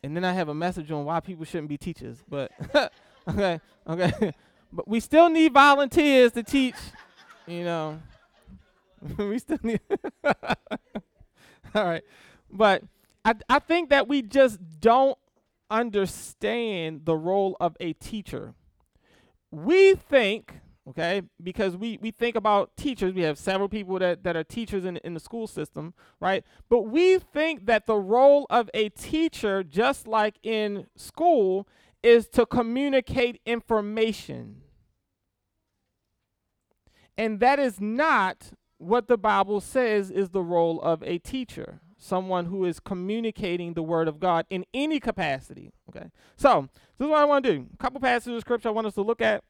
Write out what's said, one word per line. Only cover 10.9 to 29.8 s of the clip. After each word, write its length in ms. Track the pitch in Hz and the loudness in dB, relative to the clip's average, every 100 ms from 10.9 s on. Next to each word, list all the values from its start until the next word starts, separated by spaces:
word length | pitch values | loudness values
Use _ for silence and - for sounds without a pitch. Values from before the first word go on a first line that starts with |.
| 202 _ _ - _ - _ - | -16 _ _ -20 _ -20 _ -6
right. 280 | 214 185 165 _ - - _ _ | -2 -2 -4 _ -20 -20 _ _
But 320 | 196 214 190 - _ _ _ | 2 4 4 -2 _ _ _
I, 100 | 220 226 - | -2 -2 2
I 100 | 269 | 0
think 300 | - 339 311 | 2 0 4
that 160 | 277 226 | 2 4
we 160 | 285 | -2
just 360 | 214 269 262 208 170 156 | 0 4 4 4 -18 2
don't 360 | 226 240 269 - _ _ _ _ _ | 4 6 4 0 _ _ _ _ _
understand 1300 | 220 240 202 190 - - - 208 240 226 190 160 160 | -2 0 -2 -2 -6 -18 -8 -4 -4 -4 -6 -8 -8
the 120 | 160 160 | -4 -2
role 400 | 165 196 190 - | 0 0 0 -2
of 180 | 175 - | -4 -4
a 120 | 175 | -10
teacher. 600 | 160 - 214 - 127 - - _ _ _ _ _ _ _ _ _ | -10 -10 -12 -10 -12 -12 -18 _ _ _ _ _ _ _ _ _
We 440 | 156 175 370 392 | -10 0 6 6
think, 680 | 392 _ 277 208 220 - - _ _ - | 6 _ 2 2 -4 -10 -20 _ _ -16
okay, 340 | 131 170 196 180 _ | -6 -4 -4 -6 _
because 340 | 170 180 196 180 | -12 -4 -4 -4
we, 220 | 226 214 | -8 -8
we 100 | 220 | -10
think 260 | - 233 226 | -4 -4 -2
about 400 | 208 202 - - | 2 2 0 -6
teachers. 360 | 294 240 190 | -8 -4 -4
We 100 | 185 | 0
have 160 | 165 143 | -2 -2
several 300 | - 190 196 | -4 -2 -2
people 300 | 214 185 185 | -6 -6 -2
that, 240 | 185 175 | -2 -2
that 120 | 180 165 | -4 -4
are 80 | |
teachers 400 | 156 - 226 202 | -6 -8 -6 -6
in, 140 | 185 175 | -6 -8
in 160 | - | -10
the 60 | 170 | -12
school 260 | - 233 220 | -10 -12 -10
system, 480 | - 151 - 156 - _ _ | -10 -10 -10 -14 -16 _ _
right? 240 | 175 190 - _ - | -2 -2 -6 _ 0
But 140 | 240 | 0
we 360 | 220 269 370 370 | 2 2 4 4
think 480 | - 285 320 294 196 | 0 -4 -2 -4 0
that 200 | 220 - | 0 2
the 100 | 214 | -2
role 500 | 190 233 277 285 277 | 2 6 8 6 4
of 180 | 240 220 | 0 0
a 140 | - 214 | -2 -4
teacher, 720 | - - 311 320 - 214 196 | -4 -6 -2 -2 -2 -2 -2
just 440 | 175 156 | -2 0